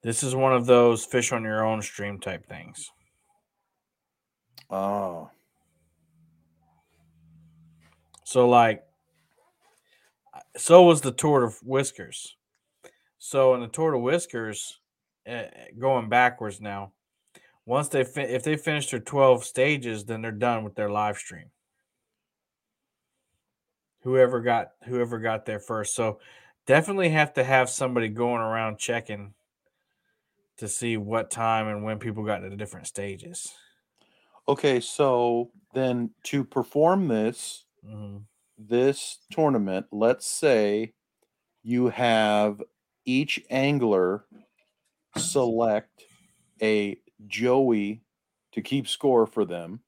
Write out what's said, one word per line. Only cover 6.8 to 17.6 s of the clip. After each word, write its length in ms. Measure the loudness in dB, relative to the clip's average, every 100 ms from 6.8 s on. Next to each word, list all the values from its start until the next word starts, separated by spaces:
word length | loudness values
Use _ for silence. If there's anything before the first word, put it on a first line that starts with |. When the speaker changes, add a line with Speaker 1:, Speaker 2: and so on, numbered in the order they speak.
| _ _ _ _ _ -20 _ _ _ _ _ _ _ -20 -2
Speaker 1:
So, 240 | 4 6
like, 340 | 8 6 2 _ _ _ _ _ _ _ _ _ _ _ _ _ _ _ -20 -20 -10
so 260 | 8 10
was 160 | 12 8
the 120 | 2
Tour 320 | -2 2 2 2
of 180 | -4
Whiskers. 720 | -4 -2 -2 -8 -18 -16 -18 -20 _ _ _ _ -20 _ _ _
So 340 | -4 2 4
in 80 | 4
the 60 | -2
Tour 240 | -4 -2
of 80 | 0
Whiskers, 800 | 0 0 -2 -8 -8 -10 -14 -18 _ _ _ _ -14
eh, 220 | -12 -12 -18 -20 -4
going 300 | 0 0 2
backwards 500 | 2 2 0 -10 -10
now, 320 | -12 -12 -14 _ _ _ _ -20 _ _